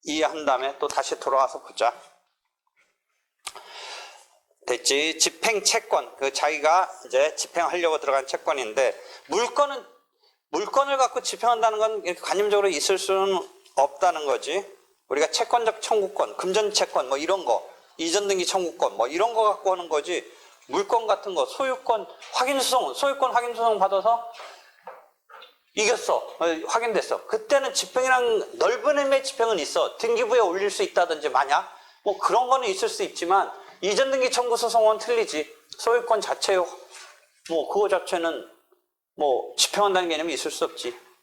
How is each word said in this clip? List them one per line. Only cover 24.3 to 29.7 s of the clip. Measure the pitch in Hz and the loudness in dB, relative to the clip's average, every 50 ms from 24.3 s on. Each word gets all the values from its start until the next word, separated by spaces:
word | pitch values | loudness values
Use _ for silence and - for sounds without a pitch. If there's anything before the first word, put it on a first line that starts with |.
| - - - - - - - - _ _ _ - - - - _ _ _ _ _ - - - - _ _ _ _ _ | -14 -16 -18 -18 -18 -20 -20 -20 _ _ _ -20 -20 -20 -20 _ _ _ _ _ -20 -20 -20 -20 _ _ _ _ _
이겼어. | - 214 208 247 - - - 170 120 | 0 2 2 2 0 0 0 0 0
어, | - - - - 165 170 165 156 165 - | -2 -6 -6 -2 0 0 0 -2 -4 -2
확인됐어. | - 226 226 233 214 170 135 - - - - - | -2 0 0 0 0 -2 0 -2 -4 -6 -4 -4
그때는 | - 214 214 - 294 277 269 254 - | -6 -6 -2 2 2 2 2 0 -4
집행이란 | - - 180 - 262 254 262 262 254 247 240 226 202 - - - - | -4 -6 -2 -2 -2 2 2 2 2 4 2 2 0 -2 -4 -2 0
넓은 | 151 185 233 - 226 285 302 285 | 0 0 0 0 0 0 2 2
의미의 | 285 269 269 269 269 | 2 2 2 0 0
집행은 | - - - 226 226 220 175 | -2 -2 0 0 2 2 0
있어. | 143 - | -2 -2